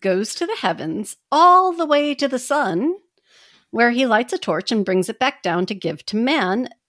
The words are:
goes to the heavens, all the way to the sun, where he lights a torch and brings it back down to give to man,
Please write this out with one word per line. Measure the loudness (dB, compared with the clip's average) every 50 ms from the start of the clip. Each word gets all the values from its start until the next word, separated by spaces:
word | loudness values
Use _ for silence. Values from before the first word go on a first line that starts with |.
goes | -2 -2 0 0 -2 -4 -6
to | -6 -6
the | -6 -6
heavens, | -4 -4 -4 -4 -4 -6 -8 -6 -6 -8 -8 -12 _ _ -2
all | 2 4 6 8 8 6 6 4 0
the | -2 0 2
way | 2 2 2 0 -2
to | -2 -2 -2
the | -2 -4
sun, | -4 -2 -2 0 0 0 0 -2 -2 -2 -4 -4 _ _ _ _ _ _ _ _ _ _ _ _ _ _
where | -2 2 2 2
he | 2 2 0
lights | 2 2 2 0 0 -4
a | -6
torch | -4 -2 -4 -4 -2 -2
and | 0 0 0
brings | 2 0 0 0 -2
it | -2 -2
back | -2 -2 -2 -4
down | -4 -2 -2 -2 -2 -2
to | -4
give | -6 -6 -6 -6 -6 -10 -6
to | -4
man, | -2 0 0 0 0 0 0 -2 -2 -4 -6 -8 _ _